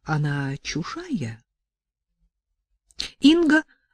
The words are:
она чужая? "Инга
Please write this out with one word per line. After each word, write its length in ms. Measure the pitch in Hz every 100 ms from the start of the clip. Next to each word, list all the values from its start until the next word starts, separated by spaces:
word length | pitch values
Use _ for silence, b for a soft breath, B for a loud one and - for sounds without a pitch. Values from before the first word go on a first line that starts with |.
она 520 | - 151 147 143 139 143
чужая? 840 | - 147 - 330 359 233 117 113 _ _ _ _ _ _ _ _ _ _ _ _ _ _ _ - B B
"Инга 460 | 277 339 320 311 - _ _